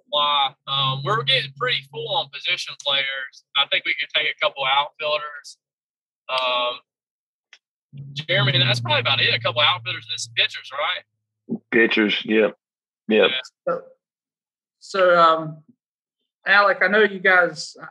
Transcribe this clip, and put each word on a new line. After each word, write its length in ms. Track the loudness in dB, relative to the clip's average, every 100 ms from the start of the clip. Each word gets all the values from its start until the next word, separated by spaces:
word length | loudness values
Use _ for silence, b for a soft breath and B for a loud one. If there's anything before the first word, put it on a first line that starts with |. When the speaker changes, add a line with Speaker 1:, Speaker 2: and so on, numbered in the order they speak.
| _
Speaker 1:
apply. 480 | -2 0 0 -2 -6 -6
Um, 360 | -2 -2 -2
we're 200 | -2 -2
getting 280 | 0 0 -2 -6
pretty 240 | -4 -4 -6
full 180 | -10 -6 -4
on 140 | -6
position 460 | -8 -6 -6 -6 -8
players. 600 | -4 -2 -2 -6 -12 -18 _ -2
I 120 | 0
think 180 | -2 -2
we 100 | -6
could 100 | -4 -4
take 120 | -4
a 80 | -2
couple 240 | -4 -2 0
outfielders. 920 | 0 -2 -4 -4 -4 -4 -14 -20 -20 _ _ _ _ _ _ -6
Um, 500 | -2 -2 -2 -2 -6 _ _ _ _ _ _ _ -20 _ _ _ -18 -14
Jeremy, 440 | -10 -2 0 2 2
that's 220 | 2 0
probably 180 | 0 0
about 220 | 0 0
it. 120 | 0
A 60 | 0
couple 220 | -2 0
outfielders 460 | 0 0 -4 -10 -10
and 100 | -12
some 140 | -8 -4
pitchers, 340 | -4 -6 -10
right? 840 | -6 -4 -6 -12 _ _ _ -12 -12 _
Speaker 2:
Pitchers, 520 | 2 4 2 0 0 0
yep. 300 | 2 2 -2 _ _ _ _ 0
Yep. 220 | 4 4
Speaker 1:
Yeah. 80 | 2 -8 _ -6
Speaker 3:
So, 140 | -6 -8 _ _ _ _ _ _ _ _ _
so, 400 | -6 2 4 6
um, 440 | 6 4 -2 -12 _ _ _ _ _ _ _ _ 2
Alec, 340 | 4 4 4
I 60 | 2
know 120 | 4
you 180 | 2 2
guys, 560 | 4 4 4 0 -12 -16 -16